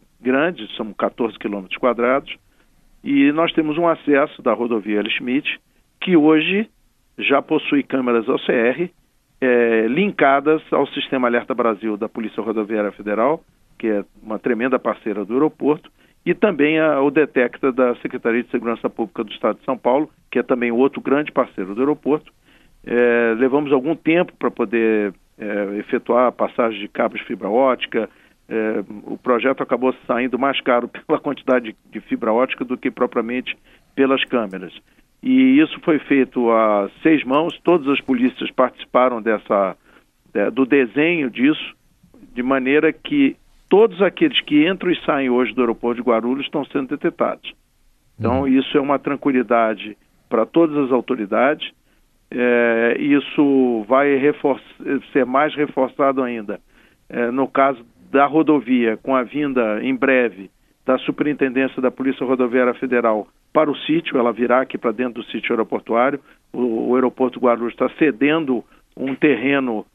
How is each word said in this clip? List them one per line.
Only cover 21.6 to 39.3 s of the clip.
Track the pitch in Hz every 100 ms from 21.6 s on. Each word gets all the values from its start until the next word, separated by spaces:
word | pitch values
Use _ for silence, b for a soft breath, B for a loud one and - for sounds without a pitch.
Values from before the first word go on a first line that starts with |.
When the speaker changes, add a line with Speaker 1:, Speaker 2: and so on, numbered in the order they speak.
| 92
Speaker 1:
do | 101
aeroporto. | 135 147 - 151 - _ b b b _
É, | - 117 120 117 117 113
levamos | 127 135 147
algum | 139 131
tempo | 160 - 165 175 -
pra | 127
poder, | - 113 117 113 110 104 92 _ -
é, | 110 101 98 101
efetuar | - 123 - 120 123
a |
passagem | - 107 - 120 107
de | 104
cabos | - 117 117
de | -
fibra | 107 95
ótica. | 113 135 120 - 117 104 b b b -
É, | 113 110 110 98 104
o | - 113
projeto | 123 120 127 131
acabou | 131 123 127 123 -
saindo | 120 127 117
mais | 139 131
caro | - 123 120
<laughs> | - -
pela | 147
quantidade | 147 131 - 127 113
de, | 104 _
de | 107
fibra | - 131 117
ótica | 110 131 -
do | 123 127
que | 135
propriamente | - 123 123 113 123 123 - b b _
pelas | - 135 135
câmeras. | - 127 107 92 90 - b b _ _
E | 127 131 131 135
isso | 156 -
foi | - 151
feito | - 139 127 - 117
a | 113 110 104 98 -
seis | 160 156
mãos, | 120 139 165 -
todas | - 175 135
as | 135
polícias | - 127 127 - 131
participaram | - 127 - - 127 127 120
dessa, | 107